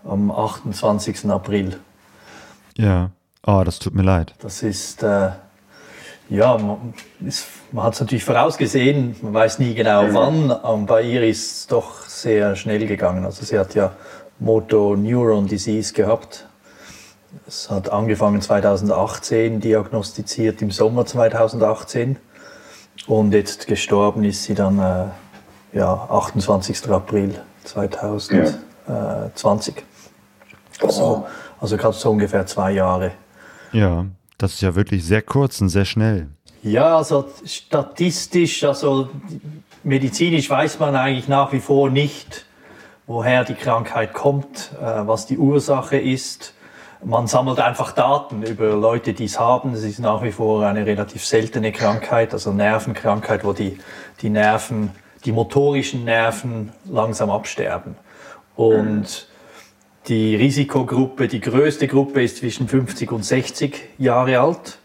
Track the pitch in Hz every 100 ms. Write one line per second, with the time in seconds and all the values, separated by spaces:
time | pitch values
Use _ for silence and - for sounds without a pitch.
0 | - 98 101 - 110 - - 98 110 104
1 | - 104 104 98 - 104 95 90 - _
2 | _ _ - - - - _ - 107 92
3 | 90 - _ _ - 101 87 - - 95
4 | 95 92 78 _ 110 - 110 98 - -
5 | 110 101 135 190 - _ _ - - -
6 | - - _ 104 117 120 104 104 120 113
7 | - _ 127 - - - - 120 117 110
8 | 117 120 - 117 147 - 113 135 127 147
9 | 123 110 110 110 113 - 123 113 110 104
10 | 104 104 120 160 143 117 120 110 101 113
11 | 120 123 113 107 - - - 120 - -
12 | - - - 107 101 98 - 107 107 98
13 | 90 92 92 95 - 107 95 107 98 -
14 | - - - _ 113 110 104 110 104 101
15 | 107 123 117 107 98 101 113 110 107 -
16 | 98 113 - - - _ _ - - -
17 | - _ _ - - - - 98 92 104
18 | 113 101 107 101 95 104 101 98 101 90
19 | 98 - - 117 113 113 113 110 101 113
20 | 101 - 101 - 110 104 104 98 110 120
21 | 110 123 113 117 113 120 110 - - 123
22 | 123 135 _ - - - - - - -
23 | - 110 107 104 101 - - 101 - 101
24 | 101 104 104 95 - 101 98 101 95 92
25 | 95 - - - - - _ - 92 92
26 | - 107 - 107 95 101 92 101 - 95
27 | 92 104 98 95 - _ - - 98 -
28 | 104 107 - 98 - - - - - 120
29 | 107 107 107 - 110 104 - - - _
30 | - _ _ _ _ - _ - - -
31 | 139 117 - - - - 110 104 110 107
32 | 117 107 101 101 92 - 95 98 92 92
33 | 92 90 _ _ - - - 113 98 85
34 | 95 92 _ _ 98 - 95 90 104 98
35 | 82 107 - 139 139 - 98 90 98 -
36 | 110 101 76 73 _ _ 107 110 156 160
37 | 151 143 139 - - - - 147 139 -
38 | 175 - - 180 165 - 147 139 147 135
39 | 131 143 - - 147 151 _ - 143 135
40 | 131 - 170 165 131 131 151 - 151 139
41 | 131 127 123 139 139 135 - 139 139 131
42 | 143 - - - - _ - - - _
43 | - 120 117 127 120 110 139 113 110 -
44 | 107 - 143 139 139 - - 143 113 113
45 | 104 113 - 135 139 147 - 135 - 139
46 | 131 127 - - - _ - - - -
47 | - 113 117 127 131 123 120 120 123 -
48 | 127 143 - 110 110 107 110 104 110 113
49 | 113 98 110 - 117 123 135 113 107 101
50 | 117 107 117 101 110 107 104 104 104 104
51 | 101 107 - 113 113 123 110 101 110 110
52 | - 120 113 107 107 101 104 110 113 107
53 | 113 104 - 107 101 98 101 98 - -
54 | - - 110 104 107 110 - 113 104 95
55 | _ _ 120 113 113 139 143 139 - 127
56 | 117 113 113 110 127 113 107 - 196 147
57 | 110 107 110 98 - - 101 - - -
58 | _ - - - _ - 117 110 107 104
59 | 101 - - _ - - - _ _ _
60 | - 113 110 107 135 139 139 139 123 127
61 | 131 - 120 120 110 123 147 139 135 135
62 | 139 139 120 - 123 - 127 135 127 -
63 | 120 117 98 131 127 - 147 - - -
64 | 127 120 127 127 139 170 - -